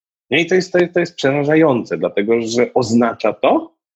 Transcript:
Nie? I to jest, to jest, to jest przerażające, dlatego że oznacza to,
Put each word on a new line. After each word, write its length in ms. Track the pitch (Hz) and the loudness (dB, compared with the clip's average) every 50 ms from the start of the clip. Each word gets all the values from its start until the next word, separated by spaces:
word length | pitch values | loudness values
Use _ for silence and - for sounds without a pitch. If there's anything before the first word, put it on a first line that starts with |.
| _ _ _ _ _ _ | _ _ _ _ _ _
Nie? 100 | 123 160 | -2 -2
I 60 | 170 | 0
to 80 | 170 185 | 0 0
jest, 180 | 185 180 - - | -2 0 0 0
to 60 | 180 | 0
jest, 160 | 175 170 - | 0 0 0
to 60 | 180 | -2
jest 140 | 170 170 - | -4 -4 -4
przerażające, 840 | - - 135 139 147 143 143 156 160 165 151 127 117 - - 85 80 | -4 -2 -2 0 0 0 2 2 4 4 4 2 0 -2 -4 -4 -4
dlatego 420 | 90 87 - 101 101 107 113 120 | -4 -4 -2 -2 -2 0 0 0
że 340 | 117 110 117 120 120 117 - | -2 -2 -2 0 -2 0 0
oznacza 580 | 131 127 107 117 120 123 113 110 - - 110 - | -2 0 2 2 2 2 0 -2 -2 -2 -4 -2
to, 420 | - - 147 240 320 320 - _ _ _ _ _ | 0 0 2 2 0 -2 -4 _ _ _ _ _